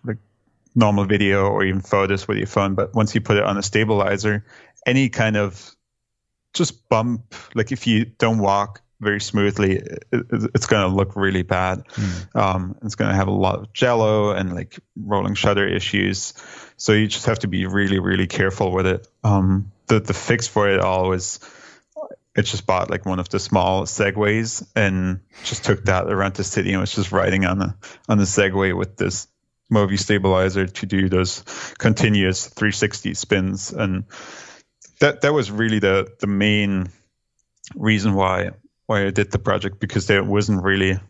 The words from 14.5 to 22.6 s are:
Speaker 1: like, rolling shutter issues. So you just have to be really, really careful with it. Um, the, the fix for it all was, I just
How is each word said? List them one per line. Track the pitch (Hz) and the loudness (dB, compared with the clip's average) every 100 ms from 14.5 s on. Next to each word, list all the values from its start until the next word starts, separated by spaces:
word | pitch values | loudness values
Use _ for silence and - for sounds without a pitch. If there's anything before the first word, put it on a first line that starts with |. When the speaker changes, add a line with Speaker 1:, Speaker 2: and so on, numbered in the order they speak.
Speaker 1:
like, | 87 87 - _ - | -6 -10 -16 _ -14
rolling | 104 101 98 104 | -4 -2 -2 0
shutter | 101 101 98 | 2 2 0
issues. | 92 92 101 95 95 - - - - - _ | -2 -2 -2 -2 -4 -8 -14 -20 -20 -20 _
So | - | 2
you | 107 107 | 4 2
just | - - | 0 -2
have | 110 | -2
to | 98 | -2
be | 92 92 | -2 0
really, | 98 98 95 | 0 2 0
really | 92 95 92 | 0 0 -2
careful | - 95 95 98 | 0 -2 0 0
with | 92 95 | 2 0
it. | 92 - _ | -2 -6 _
Um, | 113 98 95 95 98 _ - | 2 2 2 0 -2 _ 2
the, | 110 | 2
the | - | 2
fix | 113 - 120 120 | -6 -2 -2 0
for | - 101 | 0 2
it | 98 | 2
all | 92 92 92 | 2 0 0
was, | 92 87 - - - - - _ - 302 - _ - | -2 -4 -12 -16 -20 -20 -20 _ -16 -16 -16 _ -2
I | |
just | - 101 | -2 -2